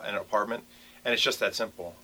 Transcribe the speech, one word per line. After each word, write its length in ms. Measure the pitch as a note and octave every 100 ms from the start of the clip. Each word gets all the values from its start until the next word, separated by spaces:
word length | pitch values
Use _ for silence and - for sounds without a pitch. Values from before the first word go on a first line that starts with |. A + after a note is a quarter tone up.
an 120 | G#2 G2+
apartment. 480 | F#2+ G#2+ G#2+ A#2 - - - -
And 80 | B2+
it's 100 | A#2
just 180 | - -
that 140 | G2+
simple. 400 | - A2 - F2 -